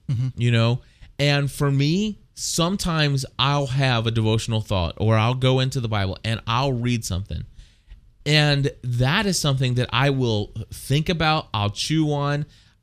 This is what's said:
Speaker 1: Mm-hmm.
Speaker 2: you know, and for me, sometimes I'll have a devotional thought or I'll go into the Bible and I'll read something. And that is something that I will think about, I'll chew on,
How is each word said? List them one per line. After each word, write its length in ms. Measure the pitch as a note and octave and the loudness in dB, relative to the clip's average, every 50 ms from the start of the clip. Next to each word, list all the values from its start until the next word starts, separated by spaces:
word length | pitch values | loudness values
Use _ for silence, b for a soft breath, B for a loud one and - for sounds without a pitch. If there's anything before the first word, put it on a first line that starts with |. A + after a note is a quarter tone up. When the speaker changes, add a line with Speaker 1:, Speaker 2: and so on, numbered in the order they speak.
| _ - | _ -4
Speaker 1:
Mm-hmm. 180 | C3+ A2 C3 B2+ - | -2 -2 -2 -4 -2
Speaker 2:
you 140 | - A#2+ A#2+ | 0 2 2
know, 300 | A#2+ A#2 A2+ A#2 A#2+ B2 b b b b b b - - | 4 4 4 2 0 -2 b b b b b b -4 -2
and 320 | C#3+ C#3+ C#3+ C#3+ C#3+ C3+ | 0 2 2 0 0 -2
for 200 | - - D3 C#3+ | -2 -2 0 0
me, 500 | C#3 C3+ C#3 D3 E3 F#3+ G#3+ A3 G3+ - - _ _ | 2 2 2 2 2 0 0 -2 -4 -8 -16 _ _
sometimes 880 | - - - - - E3 F3 G3+ G3 - F#3 E3 D#3+ D3+ C#3+ C#3 C3+ C3+ - - - | -10 -8 -4 -2 0 0 0 0 -2 -2 -2 0 0 0 0 0 -2 -4 -6 -4 -2
I'll 280 | A#2+ C#3 C#3+ D3 C#3+ | 0 0 2 0 0
have 400 | B2+ B2+ C#3 C#3 C3 B2 A2+ A2+ | -2 0 0 2 2 2 2 0
a 40 | A#2 | 0
devotional 500 | A2+ A2+ A2 A2 A2 A2+ - - A2+ A2 | 0 2 2 2 2 0 0 -2 -2 -4
thought 320 | G#2 - G#2 F#2+ F2 D#2+ - | -2 -2 -2 0 0 -2 -2
or 200 | - G2 A2 A2+ | 0 2 4 4
I'll 180 | A2 G#2+ A#2+ B2+ | 4 4 2 2
go 260 | C3 B2+ B2+ C3 C3 | 2 2 2 2 2
into 200 | C3 C3 C3+ C3+ | 2 0 -2 -4
the 80 | A#2 A2 | -4 -2
Bible 280 | A2 G#2 G2 F#2+ F#2 - - | -2 -2 -2 -2 -4 -4 -4
and 160 | A2 A2+ G#2 - | -6 -6 -4 -2
I'll 260 | - A#2 A#2+ C3+ C#3+ | 0 0 0 2 0
read 320 | C3 A#2 A#2+ B2 B2 A#2 A#2 | 0 0 0 0 -2 -2 -2
something. 400 | - A#2+ G#2+ G2+ - D#2 - - - b b b b b b b b b b - - _ _ - | -4 -4 -4 -4 -6 -8 -10 -10 -12 b b b b b b b b b b -20 -20 _ _ -2
And 440 | D3 D3+ D3+ D3 D3 C#3+ C#3 C3+ C#3 - - | 2 4 4 4 4 2 2 0 -2 -4 -6
that 440 | - B2 B2 A#2+ B2+ C3 D#3 G#3 A3 | -6 -4 0 2 2 2 2 2 0
is 120 | G3+ F3 - | 0 0 0
something 360 | - D3 C3+ C3 C3+ B2 B2 | 0 0 0 0 0 0 0
that 140 | B2 A#2+ - | 0 -2 0
I 180 | - A#2 C3+ C#3+ | 0 2 2 2
will 420 | C#3 C3 B2+ A#2 A2 G#2 G#2 - - A2+ - - | 2 2 0 0 0 0 -2 -4 -8 -10 -10 -10
think 360 | - - - - C3 D3+ D#3 - | -12 -12 -4 -2 -2 0 0 0
about, 380 | F3+ D#3+ E3 D#3 D#3 D#3 - - | -2 0 0 0 0 0 -2 -4
I'll 180 | - G#2+ G#2 G#2 | -2 -2 -2 -2
chew 420 | G2+ - - - D#3 D#3+ D#3 D3+ | -2 -4 -4 -2 0 0 2 0
on, 340 | D3 C#3+ C#3+ C#3+ C#3+ C#3+ D3+ b b b b b b b | 0 -2 -2 -2 -2 -4 -4 b b b b b b b